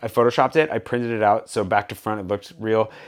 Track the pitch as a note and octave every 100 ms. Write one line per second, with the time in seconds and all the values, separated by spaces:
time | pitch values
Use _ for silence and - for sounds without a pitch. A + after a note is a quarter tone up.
0 | A#2 B2 A#2 C#3+ C3 D#3+ D#3 A2+ - B2
1 | A#2 A2+ G#2 G#2+ - A2+ F#2+ G#2 - G#2+
2 | A2 G#2+ F#2 G2+ - - A2 A2 A2 -